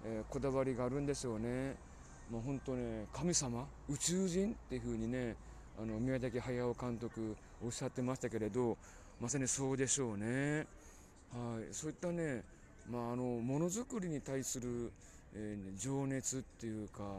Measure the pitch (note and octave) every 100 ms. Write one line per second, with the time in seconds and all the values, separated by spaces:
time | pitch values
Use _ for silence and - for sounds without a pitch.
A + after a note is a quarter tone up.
0 | G#2+ A2 A2 C#3+ C3+ C3 C3 A#2+ B2 C3+
1 | C#3+ C#3 C3 A2 A#2 B2 C3+ - - -
2 | - - - A#2 A#2 C#3 - B2+ A#2+ A2
3 | G#2 - D#3+ E3 C3+ A#2 C#3 - - C#3+
4 | - F3+ F#3+ F3 G3 A#3+ - B2+ A#2+ A#2
5 | A2+ B2+ B2 G#2 - - - - A2 A2
6 | B2+ C3 B2 A#2+ A#2+ B2 B2 A#2 B2 A#2
7 | A#2 A2+ A2 G#2 - - A#2 A#2 C3 B2+
8 | B2 B2+ B2 A2+ G#2+ A2 B2 G2+ - -
9 | - - A#2+ C#3+ B2+ - C3+ C3+ C3 -
10 | B2+ G2+ G#2+ B2+ C#3+ D3+ - - - -
11 | - - - B2 A#2+ A#2 G#2 G2 D#3 -
12 | - E3+ D#3+ B2 - - - - - A#2+
13 | A#2 B2 B2+ A#2+ A#2 C#3 F3 F#3 B3 B3
14 | F3+ D3 - C3+ B2+ C3+ A#2+ A#2+ A#2 -
15 | - - - - G#2+ G#2 F#2+ F#2+ B2+ C#3
16 | C3+ C3+ A#2+ C3 A#2 - A#2 G#2+ G#2 -
17 | G2+